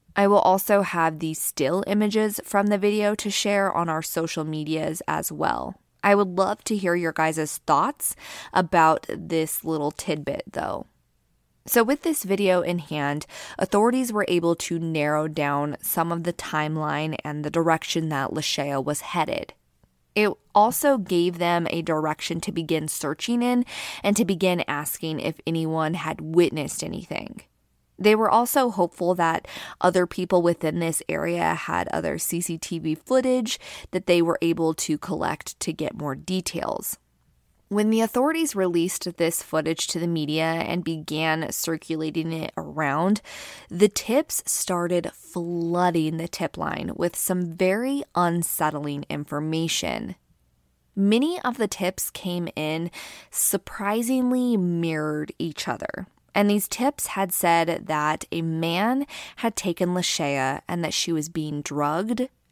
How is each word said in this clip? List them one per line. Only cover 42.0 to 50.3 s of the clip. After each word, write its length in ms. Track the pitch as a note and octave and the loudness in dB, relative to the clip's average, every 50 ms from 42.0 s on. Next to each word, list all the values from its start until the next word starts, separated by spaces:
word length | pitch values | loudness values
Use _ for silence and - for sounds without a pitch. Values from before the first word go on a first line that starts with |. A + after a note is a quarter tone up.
| D#3+ D#3+ D3+ E3 D#3+ E3 | -4 -4 -2 -2 -2 -2
it 220 | E3 D#3+ D#3+ - - | -4 -4 -6 -6 -8
around, 640 | - D#3+ D3 D3 D3 D#3 C#3+ C3+ D3+ E3+ F#3+ G#3+ G#3 - - - - - - - - - - | -8 -10 -8 -4 -2 -2 0 0 2 2 2 2 0 -2 -6 -16 -16 -16 -16 -18 -18 -16 -10
the 200 | - F3 G3+ G#3 | 2 4 4 6
tips 540 | - - - - A3 C#4 D#4+ - - - - | 6 2 -4 0 0 0 0 0 -2 -6 -4
started 640 | - - - - - F#3 F3 F3 E3+ F3+ F3 F3 - - | -2 -4 -2 -2 -2 -2 0 0 0 0 0 -2 -2 -8
flooding 1040 | - - - - F3+ E3+ E3+ F3 E3+ E3+ E3 E3+ F3 F3+ F3+ E3+ E3+ D#3 D#3 D#3+ D#3+ | -14 -16 -12 -8 -6 -4 -4 -2 -2 -2 0 2 2 2 4 4 2 2 0 0 -2
the 120 | E3 F3 | -4 -6
tip 280 | - - - - - - | -6 -4 -4 -4 -4 -4
line 360 | D#3 - - D#3 D#3 - - | -4 -4 -4 -4 -4 -6 -4
with 220 | - E3+ F3 - - | -2 -2 -2 -2 -2
some 400 | - - F#3 F3+ F3+ E3+ E3 F3 | -2 0 0 0 0 -2 0 2
very 460 | F#3 F#3 F#3+ G#3+ A#3+ C4 C#4 C#4+ C#4 - - | 2 4 4 2 0 0 -2 -2 -4 -4 0
unsettling 920 | F3 F3+ E3+ E3+ F3 E3 - - - D#3+ D3+ D3+ D3 D3 D3 C#3+ C#3+ D3 - | 2 2 2 2 2 0 0 0 0 0 0 0 -2 -4 -4 -4 -6 -6 -6
information. 1040 | - D3 D3 - D3 D3 D3+ D#3 D#3+ D#3+ E3 D#3+ - - - - B1 A1+ A1 - F#3 - _ _ | -6 -8 -6 -6 -6 -4 -2 -2 -2 0 0 0 -2 -2 -2 -4 -4 -4 -6 -8 -10 -14 _ _